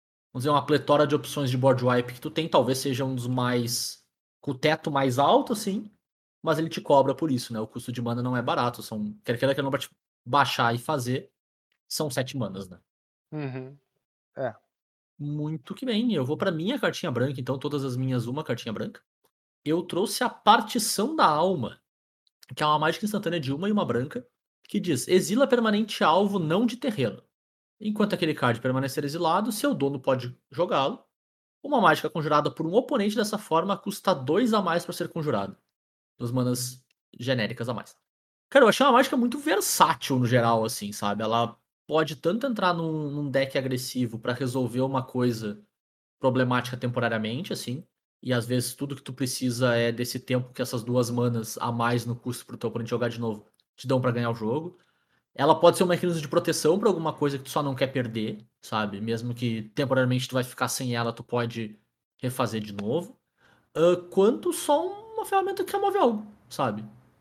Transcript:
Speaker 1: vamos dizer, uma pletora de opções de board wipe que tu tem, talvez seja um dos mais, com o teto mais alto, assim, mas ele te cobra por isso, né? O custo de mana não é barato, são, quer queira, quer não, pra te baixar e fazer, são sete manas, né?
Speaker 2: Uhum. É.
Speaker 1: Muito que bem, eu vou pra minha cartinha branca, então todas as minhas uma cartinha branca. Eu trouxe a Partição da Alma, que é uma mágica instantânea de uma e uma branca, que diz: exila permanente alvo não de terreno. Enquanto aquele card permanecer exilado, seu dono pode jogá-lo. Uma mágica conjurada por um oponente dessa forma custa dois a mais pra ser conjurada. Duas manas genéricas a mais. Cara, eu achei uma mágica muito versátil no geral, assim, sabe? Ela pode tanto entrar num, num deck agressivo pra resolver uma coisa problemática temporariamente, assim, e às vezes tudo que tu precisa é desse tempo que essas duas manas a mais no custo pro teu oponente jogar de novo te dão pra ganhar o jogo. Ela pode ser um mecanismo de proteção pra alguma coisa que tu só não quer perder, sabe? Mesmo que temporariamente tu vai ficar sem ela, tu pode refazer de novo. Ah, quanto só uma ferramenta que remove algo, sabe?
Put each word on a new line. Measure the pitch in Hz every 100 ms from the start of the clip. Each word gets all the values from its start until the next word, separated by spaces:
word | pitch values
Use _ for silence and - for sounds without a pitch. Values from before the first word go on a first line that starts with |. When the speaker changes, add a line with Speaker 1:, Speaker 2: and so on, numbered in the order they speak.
| _ _ _
Speaker 1:
vamos | 131
dizer, | 139
uma | 147
pletora | 139 147 - 147 147
de |
opções | 147 - - 135
de | 127
board | 131 123
wipe | 123 123 123
que | -
tu | 156
tem, | 160 165
talvez | 160 123 131
seja | 143 131
um | 135
dos | 131 123
mais, | 127 123 123 120 120 - - _ _ _ _
com | -
o | 135
teto | 156 160 -
mais | 139 135 123
alto, | 143 240 285
assim, | 214 202 196 - - _ _ _ _
mas | 160 156
ele | 165
te | -
cobra | - 143 135
por | 131 165
isso, | 127 -
né? | 113
O | 110
custo | 131 -
de | 123
mana | 117 117
não | 123 127
é |
barato, | 127 160 123 120
são, | - 110 104 -
quer | - 117
queira, | 135
quer | 139
não, | 139
pra | 135
te | - _ _ _ 123
baixar | 139 127 - 120
e | 120
fazer, | - 151 123 127 - _ _ _ _ _ _
são | - 156
sete | 131 127 139
manas, | 101 95 92
né? | 87 _ _ _ _ _
Speaker 2:
Uhum. | 151 139 127 131 143 _ _ _ _ _ -
É. | 127 - _ _ _ _ _ _
Speaker 1:
Muito | 147 147 151 160 -
que | 202 262
bem, | 214 240
eu | 180
vou | 123 156
pra | 202
minha | 156 180 277
cartinha | 185 - 170
branca, | 123 135 135
então | 127 135
todas | 147 143
as | 135 123
minhas | 131 127 113
uma | 139
cartinha | 151 117 117
branca. | 104 104 - _ _ _ _ _ _
Eu | 143 165
trouxe | 175 160 202 -
a | -
Partição | - - 233 - 240 - - 233
da | 320 190
Alma, | 151 180 175 104 - _ _ _ _ _ _ - 127
que |
é | 151
uma | 151
mágica | 156 170
instantânea | 208 208 185 170
de | 131
uma | 143 196
e |
uma | 208
branca, | 143 117 143 - - _ _ _ _
que | 202
diz: | 175 147 -
exila | 185 175 220 277
permanente | 240 220 208 220 -
alvo | 180 165 202 202
não | 156 180 240
de | -
terreno. | 285 208 117 95 _ _ _ _ _ _
Enquanto | - 107 -
aquele | - 160
card | 147 127 117
permanecer | 127 131 135 151
exilado, | 143 165 170 175 233
seu | 208 285
dono | 175 139 139
pode | - 131 123 - _
jogá-lo. | 139 185 - 139 233 _ _ _ _ _ _
Uma | 277 277
mágica | 180 151 151
conjurada | 170 151 147 147
por | - 160
um |
oponente | 202 269 277 208
dessa | 220 208 208
forma | - 165 190 190
custa | - 196 -
dois | 165 131 175 247
a | 214
mais | 175 170
pra | 170
ser | 175 165
conjurada. | 170 147 110 98 - _ _ _ _ _ _
Duas | 123
manas | 127 123 123 - - _ _ _ -
genéricas | 120 123 104 123 120
a |
mais. | 117 - - _ _ _ _ _
Cara, | 269
eu | 226
achei | -
uma | 277
mágica | 233 262 269
muito | 240 285
versátil | 302 392 - - 156 - - 131
no | 120
geral, | 123 117 117
assim, | 110 - 104
sabe? | 104 104 101
Ela | 110 117 117 - _ _ -
pode | 151 160 156
tanto | 165 220 277
entrar | 214 185
num, | 170 165 156 147
num | 143 143
deck | 135 135 139
agressivo | 131 127 - 127 120 113
pra | -
resolver | 120 131 131 123 120
uma | 135 135
coisa | 127 127 123 110 107 104 - _ _ _ _ _
problemática | 131 127 123 123 120 -
temporariamente, | 123 123 117 113 107 123 196
assim, | 151 - 135 - _ _ _
e | -
às | 123 113
vezes | 123 120
tudo | - 139
que | 139
tu | -
precisa | 131 127 - 127 117 127
é | 117 117
desse | 117 123 131
tempo | - 127 127
que | -
essas | 123 123
duas | 113 123 113
manas | 120 120 117 110 -
a | 120
mais | 117 117 120 120
no |
custo | 120 127 120 -
pro | 123
teu | 113
oponente | 117 113
jogar | 120 120
de | 117
novo | 117 104 - _ _ _
te | 127
dão | 131
pra | 127
ganhar | 117 120
o |
jogo. | 117 107 139 170 - _ _ _ _ _
Ela | - 143 156
pode | 170 -
ser |
um | 180
mecanismo | 170 180 165
de | 147
proteção | 170 165 156 151 190
pra | 220
alguma | 170 160
coisa | - 147 139
que |
tu | 135
só | 156
não | 143
quer | 131 135
perder, | 131 117 110 107 107 - _
sabe? | - 110 104 98
Mesmo | 113 117 123
que | 120 123 113 107
temporariamente | - 135 131 127 127 127
tu |
vai | 127
ficar | 127 - 123
sem | - 127
ela, | 120 117
tu | 113
pode | - 120 120 117 107 107 _ _ _ _
refazer | 127 127 117 110
de | 104
novo. | 101 101 151 196 - _ _ _ _ _
Ah, | - 170 180 -
quanto | - 202 302 359
só | 330 - 294 359 403 440
uma | 440 403
ferramenta | 392 381 392
que | 370
remove | 392 403 392
algo, | 277 214 - - _
sabe? | - 131 104 107 - _ _